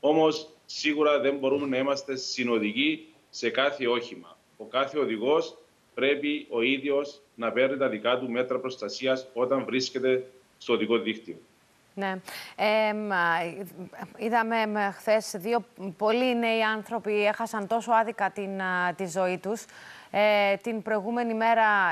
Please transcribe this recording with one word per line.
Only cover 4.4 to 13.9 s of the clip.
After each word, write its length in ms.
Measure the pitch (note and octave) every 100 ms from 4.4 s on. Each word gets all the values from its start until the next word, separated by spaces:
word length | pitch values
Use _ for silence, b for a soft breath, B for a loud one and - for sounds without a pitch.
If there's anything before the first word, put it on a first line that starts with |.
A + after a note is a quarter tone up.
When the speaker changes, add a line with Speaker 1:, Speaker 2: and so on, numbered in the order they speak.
| _ -
Speaker 1:
Ο 80 |
κάθε 340 | G#2+ B2+ C#3+ D3
οδηγός 580 | A#2 A2 B2 D#3 D#3+ - - _ _
πρέπει 520 | - C3+ D3 D3 D3 -
ο 120 | A#2+
ίδιος 580 | B2 C3+ C#3 C#3 - - _
να 180 | - A2+
παίρνει 240 | G#2+ C3+ C#3
τα 120 | C3
δικά 300 | G#2+ A#2 B2+
του 120 | B2+
μέτρα 280 | A#2+ B2+ B2+
προστασίας 680 | C3 - G2+ - C3 C3 -
όταν 320 | A#2 B2+ C3+
βρίσκεται 640 | A2 B2+ B2+ C3 C3 B2+ - - _ _
στο 140 | -
οδικό 260 | A2+ A2 A#2
δίκτυο. 380 | A2+ G#2 - E2 - _ _ _ _
Speaker 2:
Ναι. 260 | - G3 F#3+ - B B -
Εμ, 560 | G#3+ A3 G#3+ G#3+ G#3+
α, 40 | F#3 E3+ E3+ E3+ D#3+ F3 D#3+ F#3